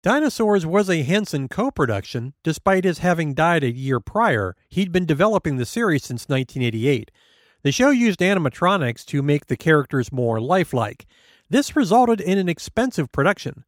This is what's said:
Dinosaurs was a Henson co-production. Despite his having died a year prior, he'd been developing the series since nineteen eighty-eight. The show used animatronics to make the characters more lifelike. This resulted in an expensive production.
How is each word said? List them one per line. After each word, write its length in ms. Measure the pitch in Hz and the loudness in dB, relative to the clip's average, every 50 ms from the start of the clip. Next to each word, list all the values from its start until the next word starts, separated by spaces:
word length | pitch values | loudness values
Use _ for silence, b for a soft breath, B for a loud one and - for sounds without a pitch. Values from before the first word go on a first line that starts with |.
| - | 2
Dinosaurs 600 | 180 233 294 311 277 - - 226 214 208 196 160 | 2 2 2 0 0 0 0 0 2 2 2 0
was 240 | 160 175 208 208 185 | 0 0 0 2 2
a 140 | 180 160 | 0 0
Henson 460 | 135 127 185 214 208 - - 143 135 127 | 0 0 0 0 -2 -2 -4 -6 -6 -4
co-production. 840 | - - 226 277 - - 151 117 107 98 - - - 123 117 135 - _ _ | -4 -4 -4 -2 0 -2 0 0 0 -4 -4 -6 -8 -8 -8 -8 -14 _ _
Despite 400 | 165 156 - _ 196 190 185 180 | -6 -6 -2 _ 2 2 2 2
his 140 | 190 165 - | 0 -2 0
having 360 | - 180 175 165 160 147 135 | 0 0 0 2 0 -2 0
died 300 | 123 160 170 170 165 139 | 0 2 2 2 2 0
a 80 | 123 | -2
year 260 | 120 127 135 135 131 120 | -4 -4 -2 -2 -2 -2
prior, 560 | - - - 208 233 214 139 110 98 92 90 _ _ _ | -4 -4 0 0 2 2 2 0 -2 -4 -6 _ _ _
he'd 240 | - 180 202 185 | -4 -4 -4 0
been 140 | 170 185 180 | 0 -2 0
developing 500 | 160 151 139 185 214 220 185 _ 160 143 | 0 0 2 2 2 2 0 _ -2 -2
the 100 | 127 123 | -2 -4
series 380 | - - 226 240 202 156 135 - | -4 -2 -2 0 0 0 -2 -2
since 240 | - 127 117 - - | -6 -12 -12 -4 -2
nineteen 340 | 143 131 131 - - 135 | -2 -2 -2 -4 -4 -4
eighty-eight. 480 | 123 120 110 113 117 139 143 113 107 _ b b b b b b b b b b | -2 -2 -2 0 0 0 0 0 -4 _ b b b b b b b b b b
The 100 | - 143 | -4 -2
show 180 | 135 - 247 285 | 0 2 2 4
used 300 | 285 240 240 226 180 - | 4 4 2 0 2 2
animatronics 840 | 180 185 202 190 160 131 - - 175 180 202 190 143 120 113 - - | 0 2 2 2 0 -2 -2 0 0 2 2 2 0 -2 -4 -6 -10
to 160 | - - 143 | -6 -4 -2
make 240 | 139 147 147 147 - | 0 0 0 0 0
the 100 | _ 131 | _ -6
characters 540 | - - 160 160 147 135 - - 135 120 - | -2 2 2 2 2 2 0 -2 -4 -4 -2
more 300 | 135 127 123 117 113 110 | -4 -4 -2 -2 -2 -2
lifelike. 640 | 113 135 185 190 170 - - 123 110 104 - _ - b b b b b b b b b | 0 0 0 0 0 0 -2 -2 -2 -2 -6 _ -20 b b b b b b b b b
This 260 | 156 269 285 - - | 0 0 0 0 0
resulted 440 | 311 254 156 196 247 247 233 233 202 | 0 2 4 4 4 4 4 2 0
in 180 | - 180 190 196 | 0 -2 0 0
an 100 | 185 175 | 0 -2
expensive 640 | 165 - - - - 220 247 262 - - 143 - | -4 -6 -8 -6 -2 -2 -2 -2 -2 -4 -6 -4
production. 520 | - - 139 185 196 - - 135 139 117 - | -2 0 0 0 0 -2 -8 -14 -14 -14 -20